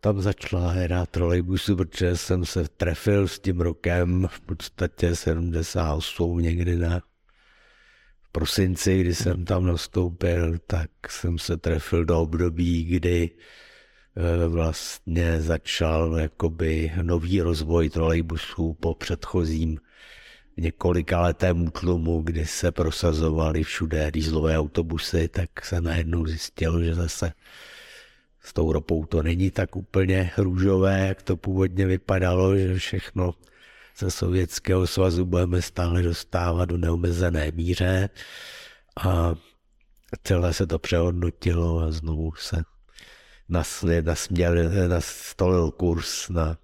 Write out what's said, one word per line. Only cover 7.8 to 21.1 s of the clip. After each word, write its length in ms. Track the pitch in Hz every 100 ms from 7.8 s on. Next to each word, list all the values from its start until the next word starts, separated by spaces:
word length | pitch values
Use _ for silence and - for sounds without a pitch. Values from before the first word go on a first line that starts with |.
| _ _ _ _
v 80 | _
prosinci, 720 | - 76 - 92 90 - 95
kdy 140 | 87 85
jsem 300 | - 90 87
tam 200 | 92 90
nastoupil, 920 | 85 - 107 90 85 87 87 82 82 _
tak 220 | 85 80 _ -
jsem 300 | - 87 85
se 180 | - 82
trefil 480 | - 80 - 85 82
do 160 | 85
období, 640 | 82 82 87 82 87 85
kdy, 460 | 82 87 87 87 85 _ - - - - _ _ _ -
eh, 300 | 87 85 85
vlastně 920 | 85 80 78 - - - 82 85 82
začal 760 | 80 80 - - 80 80 82 80
jakoby 720 | 78 - 85 80 80 78 78 85
nový 400 | 87 87 87 95
rozvoj 480 | 85 80 78 85 80
trolejbusů 840 | 82 80 82 82 80 - - 82
po 220 | 80 82 80
předchozím 840 | - 87 - 92 82 80 80 78 _ _ - - - - _ -
několikaletém 1040 | 82 - 90 87 80